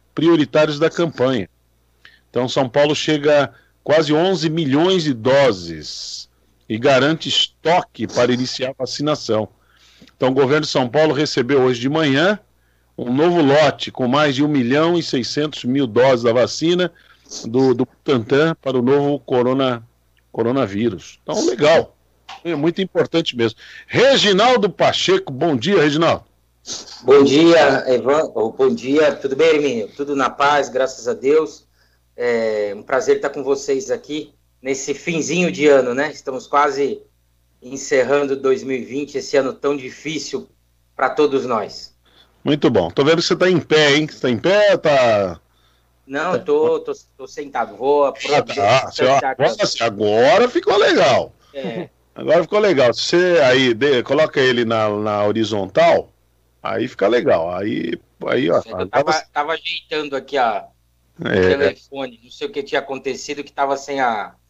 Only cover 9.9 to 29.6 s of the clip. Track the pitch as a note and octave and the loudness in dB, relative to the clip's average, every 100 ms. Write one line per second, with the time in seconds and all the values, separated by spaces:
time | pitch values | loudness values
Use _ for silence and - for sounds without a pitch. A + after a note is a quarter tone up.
9.9 | _ - - C3 C3+ C3 D#3 D3+ C#3+ A#2+ | _ -20 -4 0 2 2 0 0 -2 0
10.9 | D3 D#3 C#3 D3 C#3+ A#2+ C#3 B2+ A#2+ C3 | 2 2 0 -2 -2 0 2 2 0 -2
11.9 | D#3 D3+ C3+ F#3 G#3 _ _ _ _ _ | 0 0 2 0 -2 _ _ _ _ _
12.9 | - A#2+ C3 F3 F3 C#3 C#3+ C#3+ - - | -10 -4 0 2 4 4 4 2 0 -8
13.9 | - B2 C#3 D3+ C3 D3+ C#3+ A#2 C#3+ E3 | -4 0 2 2 0 0 0 0 2 2
14.9 | F3 - C3+ A2 D3 D3+ - B2 C3+ B2+ | 0 -2 -4 -4 -4 -4 -6 -4 -2 0
15.9 | A2+ C3+ B2 A#2+ B2 A2 - D#3+ F3+ F3 | 2 4 4 2 2 0 0 -2 0 -2
16.9 | - _ _ - - A#2 B2 C3+ A#2 B2+ | -6 _ _ -20 -14 -4 0 2 2 -4
17.9 | _ - B2+ A2 C#3 E3 E3 C3+ B2+ B2 | _ -2 -2 0 2 2 -2 -4 -2 2
18.9 | C#3+ C#3+ C#3+ - B2+ B2 C3+ C3 A#2 A#2 | 2 2 -4 -2 0 0 0 -2 -4 -10
19.9 | _ _ _ _ - A#2 C3+ G#2+ G2+ A#2 | _ _ _ _ -4 -2 -2 -2 -2 -4
20.9 | F2+ - - - D#3+ E4 - D3 E3 - | -4 -12 -16 -8 -4 -2 2 4 4 2
21.9 | _ _ _ - - E3+ D3+ D#3+ E3+ F#3+ | _ _ _ -20 -12 -8 -2 -2 -2 -4
22.9 | E3+ C3 E3 D#3+ B2 A2+ - - - - | -2 -2 -2 -4 -2 -4 -4 -16 -20 -6
23.9 | D3+ C4+ A#3+ G3+ F#3+ A#3+ B3 G3 - C#3 | 2 4 4 2 2 2 2 0 0 0
24.9 | - - F#3+ F3+ B2+ E3+ B2+ D3 G3 D3 | 0 0 0 -2 -4 -2 0 0 2 2
25.9 | D3 D#3+ F#2 - _ _ _ - - - | 2 0 -2 -6 _ _ _ -18 -16 -18
26.9 | - B2+ C#3+ C#3 C#3+ E3+ E3 C#3+ C3+ C3 | -4 4 6 8 6 6 6 6 2 0
27.9 | B2 A#2 D3+ C#3+ A2+ A2+ - C3 A#2 B2+ | 0 2 0 0 -4 -4 0 0 0 0
28.9 | D3 D3+ - C3+ C3+ D#3+ D3+ | 2 2 0 -4 2 2 2